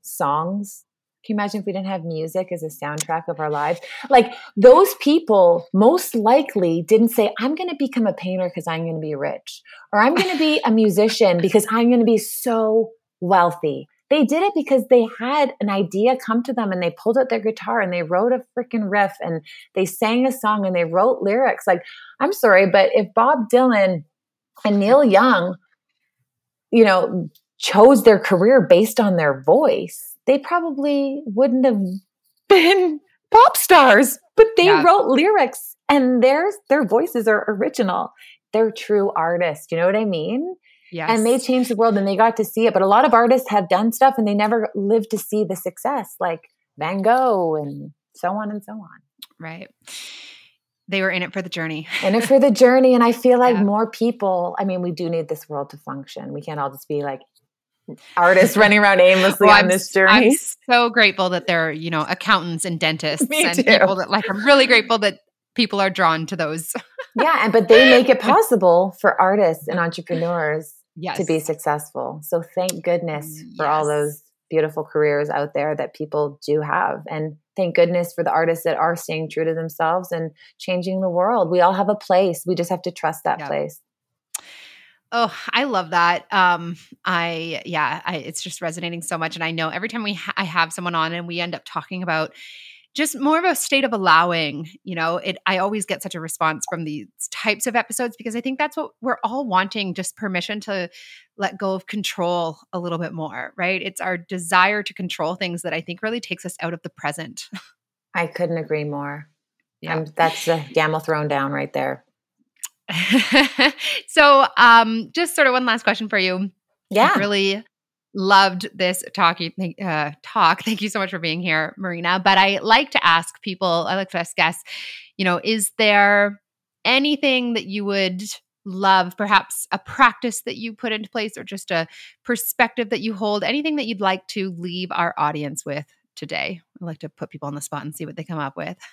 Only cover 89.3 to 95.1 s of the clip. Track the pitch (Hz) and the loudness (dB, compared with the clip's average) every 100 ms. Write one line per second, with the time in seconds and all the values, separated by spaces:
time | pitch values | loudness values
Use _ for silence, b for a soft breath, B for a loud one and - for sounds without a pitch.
89.3 | 165 165 165 160 170 214 226 208 180 - | -6 -8 -4 -6 -6 -8 -8 -8 -8 -8
90.3 | - 190 170 165 180 175 170 160 170 175 | -6 -4 -2 -2 -4 -6 -4 -4 -6 -8
91.3 | 170 175 165 - 165 147 185 180 160 156 | -8 -8 -10 -12 -12 -10 -8 -4 -4 -4
92.3 | B B B B B B - 294 254 269 | B B B B B B -6 -6 -2 -2
93.3 | 311 359 302 - 269 269 220 185 160 175 | 0 0 -2 -2 -2 -2 0 4 4 4
94.3 | 170 151 143 165 - - 170 165 | 0 -4 -6 -12 -16 -12 -6 -4